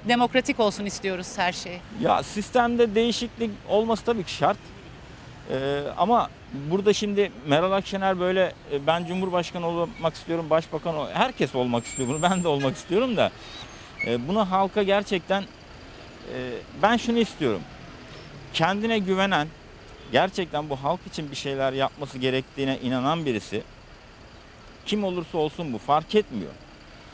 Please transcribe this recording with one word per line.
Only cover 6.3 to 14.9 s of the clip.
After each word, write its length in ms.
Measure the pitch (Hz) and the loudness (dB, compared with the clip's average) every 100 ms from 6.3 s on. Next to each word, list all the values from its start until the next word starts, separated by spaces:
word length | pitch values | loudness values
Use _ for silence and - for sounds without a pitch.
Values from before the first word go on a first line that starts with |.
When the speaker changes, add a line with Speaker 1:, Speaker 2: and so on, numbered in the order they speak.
| - - | -6 -12
Speaker 2:
burada 400 | 135 147 190 202 | -8 -2 2 4
şimdi 380 | 196 208 202 196 117 147 | 2 2 2 0 -2 2
Meral 240 | 147 185 | 4 4
Akşener 480 | 196 - 196 190 180 | 2 0 0 0 2
böyle, 340 | 180 185 180 - - | 2 2 2 -2 -6
e, 160 | 143 143 | 0 2
"Ben 180 | 170 170 | 2 0
Cumhurbaşkanı 600 | 185 190 175 165 180 170 | -2 0 0 0 -2 -2
olmak 480 | 170 165 - 165 - | 0 -2 -2 -4 -2
istiyorum, 340 | - 170 156 | -4 -2 2
başbakan 460 | 160 160 156 170 156 | 2 2 -4 -4 -4
ol-," 140 | 113 | -2
herkes 420 | 147 254 - 139 131 | 0 0 0 0 2
olmak 300 | 123 120 - | 2 0 -2
istiyor 220 | - 123 | -2 -2
bunu, 140 | 151 | 2
<laughs> 100 | 175 | 2
ben 120 | 185 | 2
de 40 | 175 | 2
olmak 280 | 143 135 - | 2 0 -2
istiyorum 420 | - 185 254 180 | -2 0 2 2
da. 140 | 104 - - - - - - - 113 | 2 0 -14 -14 -14 -16 -16 -6 -2
E, 220 | 120 131 | -2 0
bunu 240 | 214 185 | 0 2
halka 320 | 190 190 208 | 2 2 2
gerçekten, 580 | 196 | 2